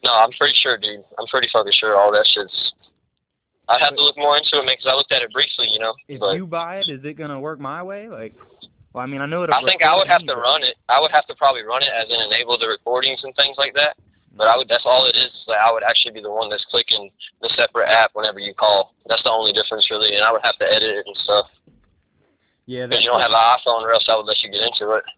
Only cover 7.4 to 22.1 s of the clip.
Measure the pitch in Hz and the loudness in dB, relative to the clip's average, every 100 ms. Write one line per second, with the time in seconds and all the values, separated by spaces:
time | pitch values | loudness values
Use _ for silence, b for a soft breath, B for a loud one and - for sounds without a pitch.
7.4 | 147 156 139 156 185 202 220 180 110 _ | -10 -10 -10 -10 -12 -14 -14 -16 -16 _
8.4 | - _ - _ _ 123 127 139 143 165 | -20 _ -20 _ _ -12 -10 -8 -6 -4
9.4 | 175 131 131 - 156 175 185 175 160 127 | 0 0 0 2 4 4 4 2 2 -2
10.4 | 120 151 131 - - 127 156 151 - 151 | 0 0 0 -4 0 2 4 0 0 0
11.4 | 143 127 107 123 139 113 113 117 107 110 | 0 2 -2 -2 -2 -2 -2 -2 0 -2
12.4 | 120 120 113 104 - 123 135 131 135 131 | 0 -2 -2 -4 -2 -2 -2 -4 -10 -2
13.4 | 139 139 139 139 147 - _ _ _ 98 | -2 0 -4 0 -2 -4 _ _ _ 0
14.4 | 110 120 127 117 123 127 127 120 123 - | 2 2 2 0 4 4 4 2 0 -6
15.4 | - 110 110 113 104 117 120 110 104 107 | -4 2 2 2 0 0 0 -4 -8 -6
16.4 | 110 104 - 98 - - 101 _ B _ | -6 -6 -4 -4 -2 -4 -4 _ B _
17.4 | 113 - 117 117 107 110 110 107 107 101 | -6 -2 -2 0 2 4 2 0 -6 -6
18.4 | 101 98 107 101 95 _ - 110 120 113 | -10 -2 2 2 0 _ -4 -2 0 0
19.4 | 110 104 107 110 101 107 107 101 110 113 | 0 -2 -2 0 -2 0 0 2 2 2
20.4 | 117 107 92 107 110 101 101 98 - 104 | 0 -2 0 2 0 -4 -8 -10 0 0
21.4 | 101 _ _ _ _ _ _ | 0 _ _ _ _ _ _